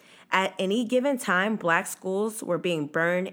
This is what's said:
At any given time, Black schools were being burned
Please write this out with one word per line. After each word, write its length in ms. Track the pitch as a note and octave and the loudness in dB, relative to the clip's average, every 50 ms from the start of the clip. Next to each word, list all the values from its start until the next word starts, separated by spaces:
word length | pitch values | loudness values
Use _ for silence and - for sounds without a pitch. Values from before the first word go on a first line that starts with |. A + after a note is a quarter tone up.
| - - - - - - - | -20 -20 -20 -20 -8 0 0
At 220 | F#3 - - - - | 2 2 0 -2 -2
any 260 | G3 F#3+ G3+ A#3+ B3 | -2 0 0 0 0
given 340 | G#3+ B3+ B3+ B3 C#4+ C#4 B3 | 2 2 2 2 2 0 -2
time, 380 | - - F3+ F3+ F#3+ A3 A3 | 0 2 2 2 2 2 0
Black 300 | - - E3+ E3 F3+ G3 | 0 0 2 2 2 0
schools 560 | - - - - F#3 F#3+ G3 G#3+ A3+ G#3+ - - | -2 -8 -8 -6 -4 -2 -2 -2 -2 -4 -6 -4
were 140 | - F3 | -2 -2
being 300 | D#3 D#3+ F3+ E3+ D#3 D3 | -2 0 0 -2 -2 -2
burned 460 | C#3+ - E3 E3 E3+ F3+ F3+ F#3 F#3+ | -2 0 0 0 2 2 0 -2 -4